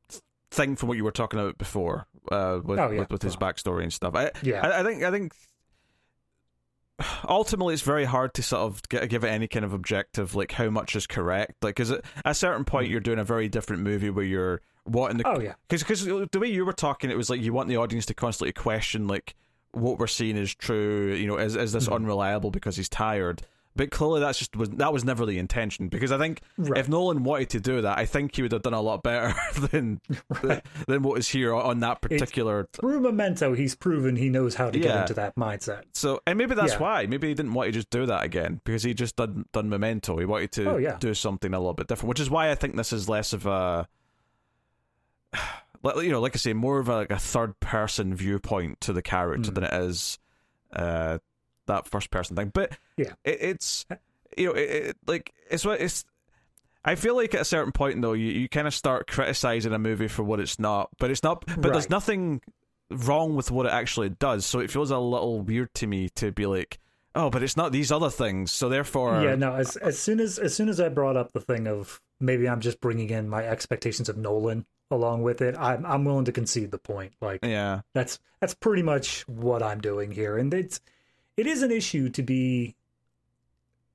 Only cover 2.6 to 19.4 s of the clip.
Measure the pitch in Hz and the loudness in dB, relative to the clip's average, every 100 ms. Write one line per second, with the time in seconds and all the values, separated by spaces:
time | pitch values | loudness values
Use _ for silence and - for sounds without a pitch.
2.6 | 85 98 135 104 98 101 98 87 95 - | -2 0 0 0 -2 -2 -4 -2 -2 -2
3.6 | 98 87 87 - 90 85 143 - 135 101 | -2 -2 -2 -4 -2 0 -2 -2 -2 0
4.6 | 123 220 196 202 175 202 175 - _ _ | 2 2 0 0 0 -2 -4 -10 _ _
5.6 | _ _ _ _ _ _ _ _ _ _ | _ _ _ _ _ _ _ _ _ _
6.6 | _ _ _ - - - - 190 214 214 | _ _ _ -8 -6 -4 2 2 2 2
7.6 | 180 160 135 147 131 127 131 - - 110 | 2 2 2 2 4 2 0 -2 -2 0
8.6 | 107 104 - 120 117 117 113 110 113 113 | 0 -4 -4 -2 0 0 0 0 0 -2
9.6 | 104 95 90 101 - - 95 101 98 - | -2 -2 -2 -2 0 -2 -2 0 -2 0
10.6 | 113 110 - 107 - - 87 95 107 - | 0 0 -2 -4 -4 -2 0 0 -2 -2
11.6 | 110 101 117 127 - - - 151 180 131 | -2 0 -2 -2 -6 -6 -2 0 0 0
12.6 | 139 139 127 113 117 113 101 113 110 110 | 0 0 0 0 0 0 0 0 0 -2
13.6 | - 107 101 104 104 95 95 95 90 87 | -4 -2 0 0 0 -2 0 0 0 -2
14.6 | - _ - 117 131 117 175 170 104 - | -6 _ -4 0 0 0 0 0 -2 -8
15.6 | - 170 156 208 190 190 196 190 233 196 | -4 -2 0 -2 0 -2 0 0 0 0
16.6 | 185 185 151 135 131 110 123 123 113 123 | 0 0 0 0 -2 0 0 0 0 0
17.6 | 127 120 117 117 107 107 120 107 69 - | 0 0 0 -2 -4 -2 -2 -2 -4 -2
18.6 | 117 110 - 113 104 98 - - | -2 0 -2 -2 -2 -4 -6 -18